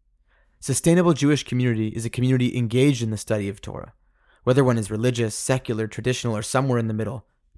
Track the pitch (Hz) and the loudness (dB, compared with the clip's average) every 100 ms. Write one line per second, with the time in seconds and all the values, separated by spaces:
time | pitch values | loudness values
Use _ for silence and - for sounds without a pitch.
0 | _ _ _ _ _ _ - 127 170 175 | _ _ _ _ _ _ -4 0 4 4
1 | 175 143 143 143 - 123 123 110 110 113 | 4 4 2 2 0 -2 0 0 -2 -4
2 | 113 - 127 127 123 123 113 123 143 123 | -6 -2 0 2 2 0 0 4 4 2
3 | 113 107 - 107 98 98 - - - _ | -2 -4 -4 -4 -4 -8 -12 -12 -14 _
4 | _ _ _ _ 120 127 127 117 101 107 | _ _ _ _ 2 4 4 2 -2 -2
5 | 123 117 110 - - 127 - 110 110 - | 0 0 -2 -2 -2 -2 -2 -4 -4 -4
6 | 120 123 120 107 - 131 135 120 113 107 | -4 -2 -2 -4 -2 0 0 0 -2 -4
7 | 110 123 - _ _ | -6 -8 -16 _ _